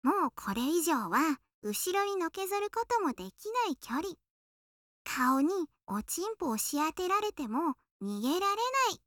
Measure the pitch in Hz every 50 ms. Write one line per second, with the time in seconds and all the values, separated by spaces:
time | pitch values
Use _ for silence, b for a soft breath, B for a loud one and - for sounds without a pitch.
0 | - 254 359 403 339 254 _ - - - 196 220 247 269 320 349 320 339 320 254
1 | 214 170 175 233 302 320 285 - _ _ _ _ - 208 208 - - 370 359 392
2 | 403 403 403 381 349 330 _ 381 392 370 392 403 415 415 - 453 466 - 480 466
3 | 392 311 240 - 185 190 - _ - 415 453 494 480 403 285 _ - - 233 269
4 | 320 294 - _ _ _ _ _ _ _ _ _ _ _ _ _ _ _ _ _
5 | _ - - 262 254 254 262 269 277 311 392 392 330 - _ _ _ - 190 208
6 | 220 - - - 359 427 453 _ 370 285 220 220 - - - 285 302 311 320 -
7 | 370 359 381 415 427 427 415 - 294 220 214 254 339 320 262 _ _ _ _ _
8 | 196 202 202 208 214 254 302 359 392 392 403 415 466 508 523 539 523 453 370 -
9 | _